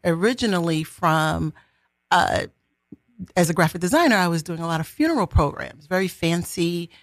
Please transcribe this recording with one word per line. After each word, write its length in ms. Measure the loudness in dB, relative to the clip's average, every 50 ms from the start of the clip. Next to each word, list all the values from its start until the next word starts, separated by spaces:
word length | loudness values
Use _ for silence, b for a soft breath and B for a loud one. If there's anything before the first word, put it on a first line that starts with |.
| -2
originally 800 | -2 0 2 2 0 0 0 0 0 0 0 0 0 0 -2 -2
from, 720 | -6 -6 -2 0 2 2 2 2 0 0 -2 -4 -6 -8 b b b b b b b b _ _ 0
uh, 360 | 2 2 2 2 0 -2 -4 -6 _ _ _ _ _ _ _ -20 -20 -20 _ _ _ -18 -12 -4 0
as 120 | 2 2 2
a 40 | 2
graphic 260 | 2 2 2 0 -2
designer, 380 | -2 2 2 4 4 4 4
I 100 | 4 2
was 160 | 2 0 -2 -4
doing 160 | -6 -8 -6
a 80 | -4
lot 140 | -4 -4 -4
of 60 | -4
funeral 400 | -4 -2 -2 0 0 2 0 0
programs, 580 | 2 2 2 2 2 -2 -6 -10 -12 -14 -16 -8
very 220 | -4 -2 -2 -2 -2
fancy, 800 | -4 -2 -2 0 0 0 -2 -4 -4 -2 -2 -2 -2 -4 -8 -10 b b